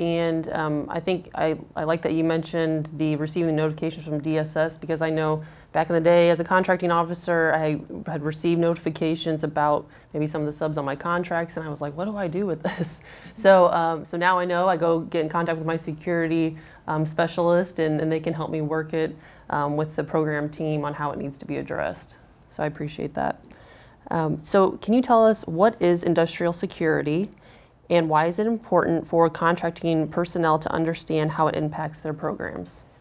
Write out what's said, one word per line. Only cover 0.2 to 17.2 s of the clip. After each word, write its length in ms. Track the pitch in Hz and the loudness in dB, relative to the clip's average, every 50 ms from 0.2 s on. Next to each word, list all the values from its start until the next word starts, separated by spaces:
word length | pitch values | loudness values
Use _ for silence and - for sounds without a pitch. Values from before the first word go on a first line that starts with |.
| 170 165 160 165 160 - | 0 0 0 -2 -2 -4
um, 340 | - - 156 151 151 147 - - | -4 -2 -2 -2 -2 -2 -4 -4
I 100 | - 170 | -6 -4
think 300 | 165 190 185 175 - - - | -2 -2 -2 -2 -4 -8 -4
I, 240 | - 160 160 151 156 - - - | -2 0 0 0 -2 -6 -10 -8
I 80 | - 156 | -4 -2
like 160 | 156 170 165 | 0 0 0
that 100 | 165 - 156 | 0 -2 0
you 100 | 165 160 | 2 2
mentioned 640 | 160 160 165 160 - - 165 165 160 156 156 151 156 156 | 2 0 0 -2 -2 -2 -2 0 0 0 -2 -4 -6 -4
the 220 | 147 156 156 151 | -2 -2 0 0
receiving 320 | 143 156 156 - 180 170 165 | -2 -2 -4 -2 -2 0 0
the 40 | |
notifications 540 | 156 156 156 156 156 156 160 160 160 170 151 | 2 0 0 0 -2 -4 -6 -6 -6 -8 -8
from 120 | 160 151 151 | -6 -6 -4
D 200 | 147 160 156 156 | -2 0 0 0
S 180 | 151 156 - | -2 -2 0
S, 220 | 156 160 165 160 - | 0 0 0 -2 -8
because 240 | - 156 165 156 | -6 -6 -2 -2
I 80 | 160 160 | 0 0
know 340 | 160 160 156 156 156 156 156 - - - - - - | 0 0 0 0 0 -2 -4 -10 -18 -20 -18 -4 -2
back 160 | 160 165 160 | -2 0 2
in 40 | 170 | 0
the 60 | 165 | 4
day, 300 | 160 170 175 175 170 170 | 6 6 6 8 6 6
as 80 | 170 165 | 4 2
a 60 | 170 | 2
contracting 480 | - 190 185 185 - 185 180 180 175 | 2 2 4 4 4 2 2 2 2
officer, 600 | 170 170 165 165 175 175 - 180 170 165 160 156 | 2 2 2 0 -4 -6 -2 0 2 4 4 4
I 280 | 147 160 156 156 151 - - - - - - - | 4 2 2 0 -2 -2 -6 -10 -12 -12 -8 -8
had 140 | 160 156 | -8 -4
received 380 | 147 156 156 156 - 175 170 165 | -4 -6 -6 -2 0 0 2 2
notifications 800 | 170 165 170 165 - 156 156 - 170 160 165 165 - 165 156 151 | 2 2 0 0 -4 -6 -4 -2 -2 -2 -2 -2 -2 -4 -2 -2
about 460 | 160 151 151 151 147 151 147 - 147 - - - - _ | -4 -4 0 0 2 2 2 0 -2 -6 -16 -20 -20 _
maybe 160 | - 151 151 151 | -4 -4 -4 -2
some 120 | 160 156 | -2 -4
of 60 | 151 | -4
the 60 | 147 | -4
subs 260 | 147 - 160 156 151 156 | -4 -4 -4 -4 -2 -2
on 60 | 139 | -4
my 100 | 139 139 | -4 -6
contracts, 640 | 139 - 170 175 175 175 175 175 165 170 170 - | -4 -4 -2 -2 -2 -2 -2 -2 -4 -4 -4 -8
and 100 | 170 160 | -8 -8
I 20 | 156 | -8
was 120 | 147 139 | -8 -8
like, 160 | 147 147 143 | -8 -8 -6
"What 80 | 165 185 | -6 -6
do 120 | 214 208 | -6 -4
I 120 | 202 190 165 | -4 -4 -4
do 180 | 151 185 208 | -4 -4 -4
with 160 | 190 160 156 | -4 -4 -4
this?" 380 | 156 180 165 - 160 160 - - - - - - | -4 -6 -4 -6 -6 -8 -8 -14 -20 -20 -20 -20
<laughs> 160 | - - - | -20 -20 -10
So, 380 | - - 196 190 185 175 - | 4 8 8 10 10 8 6
um, 320 | - 170 165 165 165 156 - | 6 2 2 0 -2 -4 -6
so 120 | - 175 | -6 -4
now 220 | 170 175 185 185 180 | 2 2 4 4 4
I 60 | 180 | 2
know. 240 | 180 175 175 180 190 | 2 2 2 4 2
I 80 | 180 | 2
go 240 | 156 170 170 165 165 | 2 2 2 2 2
get 220 | 160 - - 170 | 0 -2 -2 -2
in 60 | 156 156 | -2 0
contact 300 | - 170 170 165 165 160 | 0 0 0 0 -2 -2
with 80 | 156 | -2
my 100 | 160 165 | -2 -4
security, 800 | 160 - 170 151 156 - 180 170 170 165 160 165 165 160 160 156 156 - - - - - | -4 -4 -8 -10 -6 -4 -2 0 0 0 2 2 2 0 0 -2 -6 -14 -20 -20 -12 -6
um, 180 | - 156 156 156 | -4 -2 -2 -2
specialist, 760 | 156 156 - | -2 0 0